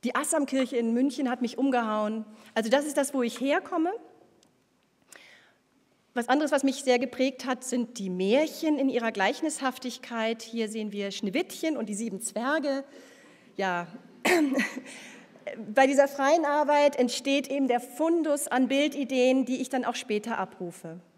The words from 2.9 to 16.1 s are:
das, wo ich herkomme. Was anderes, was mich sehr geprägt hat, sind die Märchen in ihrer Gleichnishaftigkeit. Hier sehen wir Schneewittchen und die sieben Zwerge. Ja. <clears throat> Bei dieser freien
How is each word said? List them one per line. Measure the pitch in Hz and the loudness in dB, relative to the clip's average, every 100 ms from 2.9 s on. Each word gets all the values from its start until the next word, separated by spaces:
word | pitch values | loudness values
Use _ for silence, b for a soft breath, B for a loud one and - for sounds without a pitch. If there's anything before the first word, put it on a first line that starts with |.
| 294 | 0
das, | 277 | 0
wo | 269 | 0
ich | 240 226 | -2 -2
herkomme. | 269 320 - 359 330 453 - - _ _ _ _ _ _ _ _ _ B B B B B _ _ _ _ _ | 0 0 0 -2 0 -2 -10 -20 _ _ _ _ _ _ _ _ _ B B B B B _ _ _ _ _
Was | - 233 | -6 2
anderes, | 269 302 | 2 4
was | 294 | 2
mich | 269 262 | 2 -2
sehr | - 247 | 2 2
geprägt | 254 - 262 262 247 | 2 0 0 0 -6
hat, | 254 | -6
sind | - 247 233 - | -2 -2 -2 -6
die | 190 | -6
Märchen | 180 190 247 311 - 320 302 | -2 2 4 2 -2 -2 2
in | 269 | 2
ihrer | 240 226 | 2 -2
Gleichnishaftigkeit. | 220 196 269 320 285 269 254 254 240 - 233 220 226 | 0 0 0 -4 -2 -4 -4 -8 -10 -10 -4 -4 -4
Hier | - 233 220 | -8 -6 -4
sehen | 220 214 | -4 -6
wir | 202 196 | -6 -6
Schneewittchen | 196 208 208 370 - 320 302 | -4 -2 -2 -4 -4 -2 -2
und | 214 | -4
die | 202 | -4
sieben | 233 196 | -6 -6
Zwerge. | - - 240 311 285 269 277 B B B B B B - | -6 -4 -2 0 0 -4 -6 B B B B B B -4
Ja. | 190 175 170 - - - | -2 -2 -4 -12 -20 -6
<clears throat> | - 359 294 277 - - - - - - - - - - 220 | 2 4 4 2 -2 -6 -14 -18 -18 -20 -20 -16 -14 -12 -4
Bei | 214 269 | 4 4
dieser | 277 | 6
freien | 277 | 4